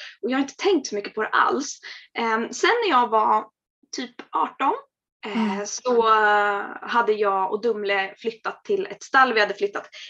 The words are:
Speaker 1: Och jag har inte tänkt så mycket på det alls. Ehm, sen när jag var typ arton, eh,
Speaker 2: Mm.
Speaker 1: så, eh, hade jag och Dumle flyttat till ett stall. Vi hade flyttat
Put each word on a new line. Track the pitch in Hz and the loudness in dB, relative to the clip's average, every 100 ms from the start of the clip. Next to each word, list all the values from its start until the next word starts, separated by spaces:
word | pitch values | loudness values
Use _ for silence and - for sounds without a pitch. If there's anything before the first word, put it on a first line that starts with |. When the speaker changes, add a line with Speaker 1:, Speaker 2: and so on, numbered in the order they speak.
| - - | -18 -8
Speaker 1:
Och | 220 | -2
jag | 262 | -2
har | |
inte | 277 - | -2 -2
tänkt | 381 349 - | 2 2 0
så | |
mycket | 202 202 | -6 -6
på | - | -6
det | 214 | -2
alls. | - - 247 294 - - - - - | 2 2 0 -4 -10 -16 -20 -12 -4
Ehm, | 233 226 233 | -2 -2 -4
sen | - 359 466 | 0 2 2
när | 427 | 2
jag | 262 226 | 2 4
var | 220 220 214 214 _ _ _ _ - | 2 4 2 -2 _ _ _ _ -12
typ | 240 - - | -12 -14 -8
arton, | 330 311 - 269 466 - _ _ _ 220 | -4 -4 -2 -2 -2 -8 _ _ _ -6
eh, | 220 214 | -2 -2
Speaker 2:
Mm. | 202 202 | -2 -6
Speaker 1:
så, | - 254 240 220 | -6 0 2 4
eh, | 220 214 208 208 202 208 - 214 | 4 6 4 2 0 -6 -10 -2
hade | 233 220 | 0 2
jag | 214 208 196 185 | 2 0 0 -2
och | 214 | -2
Dumle | 233 208 202 202 190 208 | -2 -2 -2 -2 -2 -6
flyttat | 226 - 202 - | -10 -8 -8 -8
till | - 196 185 | -4 -4 -4
ett | 196 | -12
stall. | - 269 254 | 0 4 4
Vi | 220 | 4
hade | 202 | 0
flyttat | 196 202 - - - | 0 -4 -4 -12 -16